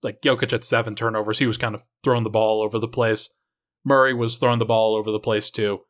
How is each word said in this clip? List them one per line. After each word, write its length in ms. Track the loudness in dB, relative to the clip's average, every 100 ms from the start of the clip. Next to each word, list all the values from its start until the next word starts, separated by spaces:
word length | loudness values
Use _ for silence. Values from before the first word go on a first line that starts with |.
like, 200 | -8 -2
Jokic 280 | 0 0 0
had 140 | -4
seven 320 | 0 -2 -2 -4
turnovers. 420 | -2 -2 -2 0
He 80 | 0
was 120 | 0
kind 160 | -4
of 100 | -6 _ _
throwing 220 | 0 0
the 60 | 0
ball 320 | 2 2 2
over 160 | 0 -2
the 100 | -4
place. 440 | -2 0 0 -4 _ _ _ _ _
Murray 280 | 2 4 4
was 260 | 2 -4 0
throwing 200 | 0 2
the 60 |
ball 320 | 2 2 4 2
over 160 | -2
the 80 | -4
place, 300 | 0 -2 -2
too. 320 | -2 -2 -2 _